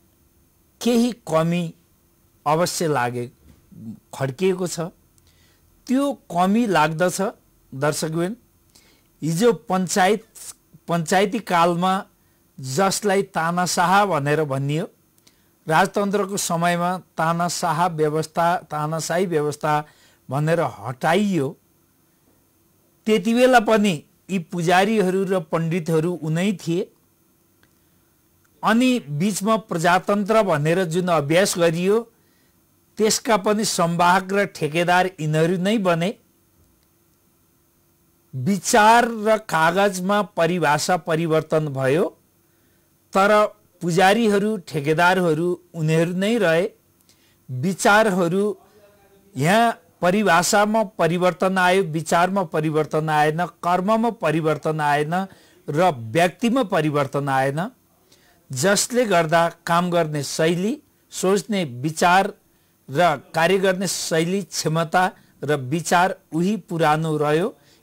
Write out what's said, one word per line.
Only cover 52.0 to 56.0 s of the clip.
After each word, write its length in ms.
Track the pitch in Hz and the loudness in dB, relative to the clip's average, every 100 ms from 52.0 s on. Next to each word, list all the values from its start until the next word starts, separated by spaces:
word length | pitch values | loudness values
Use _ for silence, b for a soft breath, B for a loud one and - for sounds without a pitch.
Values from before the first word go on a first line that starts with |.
| 156 170 185 196 | -2 0 2 0
परिवर्तन 640 | 175 160 156 151 151 156 156 | -2 -4 -2 -2 -2 -2 0
आएन, 360 | 151 151 156 175 | 2 2 0 -6
कर्ममा 640 | - 175 180 190 220 233 | -6 -2 0 0 0 0
परिवर्तन 720 | 226 165 156 156 147 160 156 | -2 -2 0 0 -2 -2 -2
आएन 320 | 147 147 151 175 190 b b b - | 0 0 0 -4 -6 b b b -6
र 240 | 147 180 | 0 0
व्यक्तिमा 720 | 135 | 0